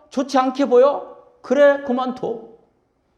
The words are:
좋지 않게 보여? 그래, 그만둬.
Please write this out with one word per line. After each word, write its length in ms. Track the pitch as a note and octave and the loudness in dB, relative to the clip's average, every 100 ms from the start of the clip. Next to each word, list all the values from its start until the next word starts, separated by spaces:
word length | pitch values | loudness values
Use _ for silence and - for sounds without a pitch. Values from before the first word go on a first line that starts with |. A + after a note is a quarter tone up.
| _ | _
좋지 280 | B3 B3+ C4+ | -8 -4 -2
않게 280 | C4 C4 C4 | -2 -2 2
보여? 520 | B3 C#4 C#4 - - _ _ | 4 4 0 -8 -20 _ _
그래, 380 | - C#4 C#4+ C#4 C#4 | -4 4 4 2 -2
그만둬. 560 | B3 B3+ B3 F#3+ A#3 - - _ _ _ _ _ | -6 -6 -8 -8 -10 -14 -20 _ _ _ _ _